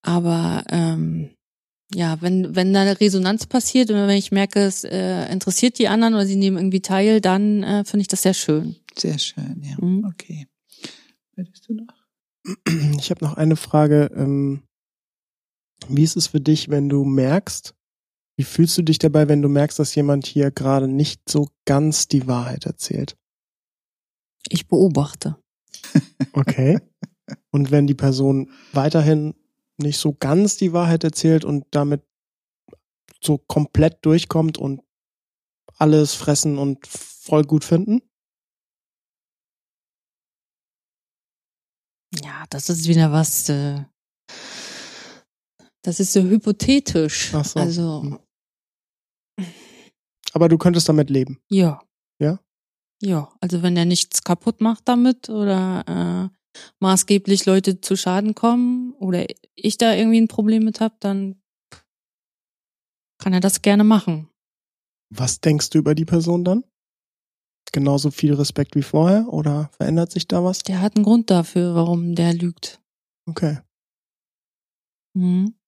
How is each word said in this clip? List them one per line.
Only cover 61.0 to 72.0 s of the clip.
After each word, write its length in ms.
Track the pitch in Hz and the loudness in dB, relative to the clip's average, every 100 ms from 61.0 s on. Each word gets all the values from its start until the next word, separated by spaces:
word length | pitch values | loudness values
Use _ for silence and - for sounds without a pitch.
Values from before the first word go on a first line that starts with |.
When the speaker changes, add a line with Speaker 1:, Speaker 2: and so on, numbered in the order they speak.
Speaker 1:
dann 400 | 202 196 196 190 _ _ _ - _ _ _ _ _ _ _ _ _ _ _ _ _ _ | -6 -4 -6 -12 _ _ _ -20 _ _ _ _ _ _ _ _ _ _ _ _ _ _
kann 140 | 190 | 0
er 80 | 185 | 2
das 200 | 190 - | 2 2
gerne 200 | 202 202 | 2 4
machen. 440 | 214 214 - 156 156 _ _ _ _ _ _ _ _ | 6 4 2 -6 -10 _ _ _ _ _ _ _ _
Speaker 3:
Was 300 | 107 131 - | -6 -6 -2
denkst 300 | 160 151 - | 0 0 0
du 80 | 156 | 0
über 160 | 147 151 | 2 0
die 80 | |
Person 400 | 160 170 165 175 | 0 0 0 0
dann? 200 | 175 208 - _ _ _ _ _ _ _ _ _ - | 0 -2 -4 _ _ _ _ _ _ _ _ _ -6
Genauso 380 | 143 139 139 143 | -2 0 0 -2
viel 220 | - 151 | 0 0
Respekt 420 | 143 143 - 143 147 | 2 0 -2 -2 -2
wie 60 | |
vorher 500 | 135 151 170 208 233 | 0 2 4 2 0
oder 360 | 156 151 143 151 _ | -2 -2 -2 -6 _
verändert 360 | 160 165 170 | -2 0 -2
sich 160 | 190 - | -4 -4
da 160 | 180 | -2
was? 160 | 180 185 | 0 -2
Speaker 1:
Der 200 | - 185 | -4 -2
hat 140 | 202 214 | 0 2
einen 80 | |
Grund 260 | 208 233 220 | 4 2 4
dafür, 440 | 185 165 180 175 | 2 2 -2 0
warum 400 | 170 170 170 | 0 0 0